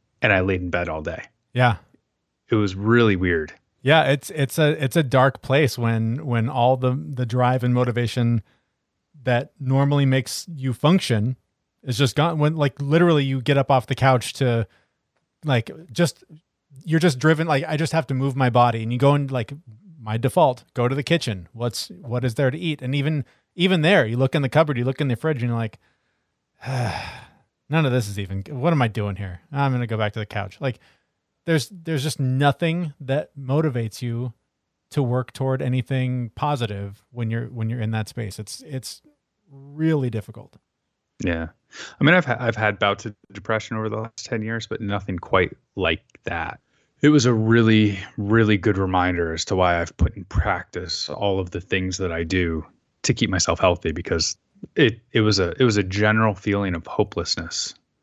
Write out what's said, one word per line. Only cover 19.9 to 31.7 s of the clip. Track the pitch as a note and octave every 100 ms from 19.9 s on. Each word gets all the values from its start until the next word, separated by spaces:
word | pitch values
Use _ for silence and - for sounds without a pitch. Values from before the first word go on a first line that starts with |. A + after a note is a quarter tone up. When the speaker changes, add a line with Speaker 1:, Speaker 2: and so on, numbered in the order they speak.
| D3+
Speaker 2:
my | G#2+ A2+
default, | B2+ F#3 D3 A#2+ -
go | - B2
to |
the | C3+
kitchen. | - E3 - G2 E2+
What's, | A2+ A#2+ - - F3
what | C3+ A#2+
is | B2+
there | A2 C3+
to | D#3
eat? | F3 D3
And | B2+ C#3+
even, | C#3+ D3+ - _ _
even | - F3 F3+
there, | D#3 G3 A2
you | A#2+
look | C3
in | D#3
the | C3
cupboard, | D3 D3+ B2
you |
look | B2 -
in | C#3
the |
fridge, | A#2 D#3+ C#3
and | A#2+
you're | A#2
like, | A2+ - _ _ _ _ _ _ _ _
<sighs> | C3 B2+ A2 F#2+ - - - _ _ _ -
"None | D#3+ C#3+
of |
this | B2 G2+
is | G2+
even, | F#2+ G2 G2
what | C3+ D#3+
am | D#3
I | A#2
doing | G#2+ G#2 G2
here? | G2 F2 _
I'm | C#3+ C3+
gonna | B2 A#2
go | A2
back | G#2+
to | A2
the | G#2
couch." | G#2+ G2 -
Like, | C#3 - _ _ _ _ _ _ -
there's, | D#3 -